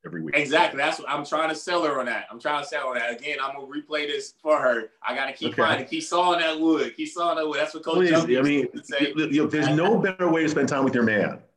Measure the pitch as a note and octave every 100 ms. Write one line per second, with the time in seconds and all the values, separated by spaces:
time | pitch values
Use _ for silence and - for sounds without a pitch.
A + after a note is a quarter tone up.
0 | E2 E2+ D#2 C#3+ C#3+ D#3 E3+ C#3 D3+ D#3
1 | - D3 D3 D#3 D#3+ D#3 - E3+ D#3 C#3
2 | A#2+ A2 F#2 A#2 D3 D3 C#3+ D3+ C3 A#2+
3 | A#2+ A#2 D3 C#3+ C3+ C#3 C3+ D3 D3 D3+
4 | D3 C#3+ C3+ _ D#3 D3+ C3 A#2 A2 _
5 | G#2+ C3 C3+ - D3 C#3 - C3 B2+ D#3+
6 | - F3 F3+ E3+ D#3+ D#3 D#3+ D3+ A#2+ -
7 | D3+ F3 E3+ D#3+ D#3 C#3+ D3+ D#3+ E3 E3+
8 | F3+ D#3+ E3 B2+ C#3+ C#3+ B2+ - - C#3+
9 | D3 D3+ D3 C#3+ D3 D3+ D3 D3+ F#3 G#3+
10 | G3 F#3+ F3 E3 D#3 D3+ C3 C#3 C3+ B2
11 | A2 G#2+ D#2+ B1 -